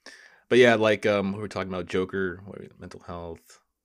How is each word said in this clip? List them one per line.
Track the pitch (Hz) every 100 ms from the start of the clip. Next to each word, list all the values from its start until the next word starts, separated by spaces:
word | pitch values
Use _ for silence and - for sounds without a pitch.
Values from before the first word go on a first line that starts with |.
| - - - _ _
but | 120
yeah, | 123
like, | 113 107 107 107
um, | 101 98
we | 98
were | 104
talking | 98 92
about | 92 87
Joker, | 95 92 95 95 87
what, | 98 - - -
mental | 90 -
health. | - 87 85 82 _ - _ _